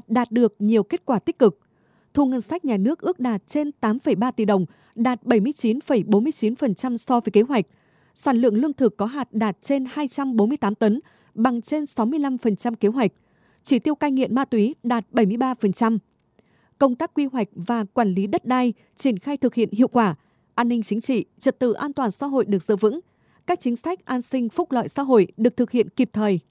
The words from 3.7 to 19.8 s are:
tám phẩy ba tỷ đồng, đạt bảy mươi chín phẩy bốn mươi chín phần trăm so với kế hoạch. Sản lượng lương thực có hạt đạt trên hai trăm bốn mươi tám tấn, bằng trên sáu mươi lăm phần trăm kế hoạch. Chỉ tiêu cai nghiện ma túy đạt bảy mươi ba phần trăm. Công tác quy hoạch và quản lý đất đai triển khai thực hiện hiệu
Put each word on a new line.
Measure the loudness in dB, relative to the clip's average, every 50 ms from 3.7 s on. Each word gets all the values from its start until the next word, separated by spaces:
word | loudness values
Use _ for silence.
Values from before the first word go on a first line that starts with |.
tám | -4 _ -2 -2 -2 0
phẩy | 0 0 0
ba | 0 0 -2
tỷ | -2 0 0
đồng, | 2 2 2 0 -2 _ _ _ _ _
đạt | -2 0 0 -2 -2 0
bảy | 0 2 2
mươi | 2 0 -2
chín | -2 -2 -2 -2 -2
phẩy | -2 -2 0 0 2
bốn | 2 2 2 2
mươi | 0
chín | -2 -2 -2 -2 -2
phần | -2 -2 -2 -2
trăm | -2 -4 -6 -6
so | -6 -2 0 0 0
với | 0 2
kế | 2 2
hoạch. | 2 4 0 -2 -2 -4 _ _ _ _ _ _ _ _ _
Sản | -4 -2 0 2
lượng | 2 2 2 2
lương | 2 0 0 0
thực | 2 0 0 2
có | -2 -4
hạt | -4 -4 -6 -8 -6 -4
đạt | -2 -2 -2 -4 -4
trên | -4 -2 -2 -2 -2 -4
hai | -6 -6 -6
trăm | -4 -4 -4 -4 0 0
bốn | 2 2 2
mươi | 0
tám | -2 -2 -2 0
tấn, | 2 2 2 2 0 -4 _ _ _ _ _ _
bằng | 0 0 0 0 -2
trên | -4 -4 -4 -4 -4
sáu | -4 -4 -2 -2
mươi | 0 0 -2
lăm | -2 -2 -4
phần | -2 -2 -2 -2
trăm | -2 -4 -6 -2
kế | 0 0
hoạch. | 0 2 0 0 -2 -2 _ _ _ _ _ _ _ _ _ -2
Chỉ | 0 0 0
tiêu | 2 -2 -2
cai | -2 -2 -2
nghiện | 0 0 0 0 0
ma | -2 0
túy | 0 2 2 2 0 -2 -4 -4
đạt | -2 -2 -2 -4 -2
bảy | 0 2 2
mươi | 2 2
ba | 0 -2 -2 -2
phần | -2 -2 -2 0
trăm. | 2 2 2 2 0 -4 _ _ _ _ _ _ _ _ _ _ _ _ _ _
Công | 2 2 2 2
tác | -2 -6 -4 -2
quy | -4 -4
hoạch | -2 -2 -4 -4 -4 _
và | -8 -6 -4 -2 -2 -4 -2 _
quản | 0 0 2 0
lý | 0 -2
đất | -2 -2 -4 -2
đai | -2 0 0 0 -2 -4 -6 _ _ _
triển | -4 -2 -2 -2 -2
khai | -4 -6 -4
thực | -2 -2 -2 0
hiện | 0 -2 0
hiệu | 2 2